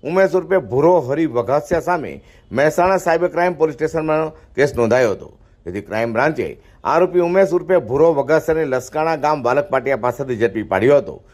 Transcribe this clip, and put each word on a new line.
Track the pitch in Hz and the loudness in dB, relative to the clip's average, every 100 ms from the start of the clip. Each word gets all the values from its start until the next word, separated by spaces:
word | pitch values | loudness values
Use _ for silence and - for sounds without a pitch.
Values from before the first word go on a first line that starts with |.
ઉમેશ | 143 180 190 185 | -2 2 2 2
ઉર્ફે | 160 185 | 0 -2
ભૂરો | 117 123 160 180 | 0 2 4 4
હરિ | 123 147 160 | 0 -2 -2
વઘાસિયા | 120 110 143 147 170 | -2 0 -2 0 -4
સામે | 165 175 110 71 - - _ | -2 -4 -4 -12 -20 -20 _
મહેસાણા | 123 151 151 180 190 | 0 0 2 0 0
સાયબર | 180 165 175 | 0 0 0
ક્રાઇમ | 175 180 | 0 -2
પોલીસ | 160 160 147 | 0 -2 -2
સ્ટેશનમાં | 156 165 156 156 156 - - - | -4 -4 -2 -2 -2 -8 -12 -2
કેસ | 139 120 | 0 2
નોંધાયો | 117 123 120 | 4 4 2
હતો. | 90 - _ _ _ - | 0 -10 _ _ _ -12
જેથી | 95 | -10
ક્રાઇમ | 101 107 117 | -8 -4 -2
બ્રાન્ચે | 113 143 151 85 60 _ _ | 0 0 -2 -6 -8 _ _
આરોપી | - 156 180 180 | -2 2 2 2
ઉમેશ | 170 180 196 | 2 2 2
ઉર્ફે | 175 160 185 | 0 0 0
ભૂરો | 107 135 165 | 0 2 4
વઘાસિયાને | 147 135 156 160 160 156 | 4 2 0 2 -2 0
લસકાણા | 131 120 151 160 156 | -4 -4 -4 -2 0
ગામ | 147 151 | 0 0
વાલકપાટિયા | 120 127 143 131 127 131 | 0 0 0 -2 -2 -2
પાસેથી | 123 120 135 117 | -2 -4 -6 -2
ઝડપી | 113 107 | -2 -2
પાડ્યો | 107 95 117 143 | -2 0 4 4
હતો. | - - _ | 2 -14 _